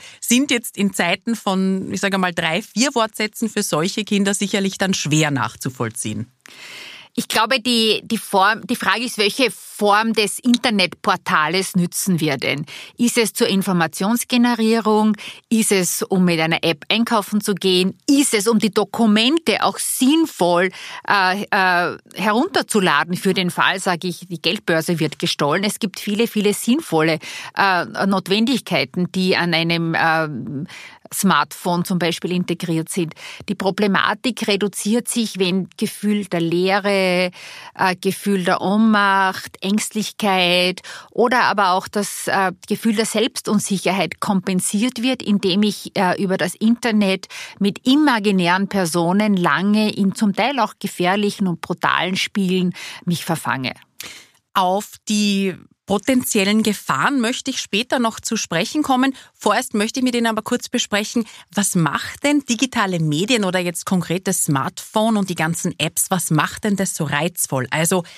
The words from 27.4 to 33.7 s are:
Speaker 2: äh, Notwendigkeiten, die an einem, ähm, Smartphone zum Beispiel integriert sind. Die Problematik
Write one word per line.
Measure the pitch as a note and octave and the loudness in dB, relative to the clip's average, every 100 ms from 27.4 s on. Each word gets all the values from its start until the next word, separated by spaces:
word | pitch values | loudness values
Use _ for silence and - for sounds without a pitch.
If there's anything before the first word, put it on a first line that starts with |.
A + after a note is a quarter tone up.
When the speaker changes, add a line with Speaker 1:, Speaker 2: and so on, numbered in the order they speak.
| - - | -8 0
Speaker 2:
äh, | G3 F3+ D3+ - F#3+ | 2 2 -2 -2 0
Notwendigkeiten, | G3 D#3+ G3 A3+ B3+ - D#3+ C#3+ - F3 | 0 0 0 2 0 0 -2 -2 -2 -4
die | F#3+ F#3 F#3 | 0 0 2
an | F3 | 2
einem, | D#3+ E3 E3+ E3 D#3+ | 0 0 0 0 0
ähm, | D#3+ D#3+ D#3 D3 C#3 D3 E3+ - - - - | 2 0 -2 -6 -8 -8 -10 -14 -20 -20 -12
Smartphone | - G3 D3+ D3+ - F#3 F3 F3 | -2 2 2 0 -4 -2 -2 0
zum | F3+ | 0
Beispiel | E3+ D#3+ F3 | 0 -2 -2
integriert | F3+ F3+ E3+ E3+ D#3+ D#3+ | -2 -2 -4 -2 -2 -2
sind. | - D#3+ - - - - | -4 -4 -6 -16 -12 -8
Die | |
Problematik | G3+ F#3+ | -4 -2